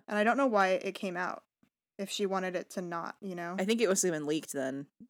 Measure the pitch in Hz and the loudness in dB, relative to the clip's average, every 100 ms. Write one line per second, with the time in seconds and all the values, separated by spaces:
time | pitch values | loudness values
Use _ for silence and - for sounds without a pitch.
0 | - 208 214 240 269 208 190 190 196 185 | -2 2 4 4 4 4 4 2 -2 -6
1 | 190 175 180 - _ _ _ _ _ - | -6 -4 -6 -6 _ _ _ _ _ -10
2 | 196 - 196 190 185 175 - 202 175 170 | -8 -4 -2 -2 -2 -4 -6 -8 -6 -6
3 | 165 - 196 175 170 190 190 226 196 190 | -8 -10 -10 -8 -6 -2 0 4 4 4
4 | 185 156 147 156 - 139 131 139 143 - | 4 2 0 -2 -2 -4 -2 -4 -8 -16
5 | - | -8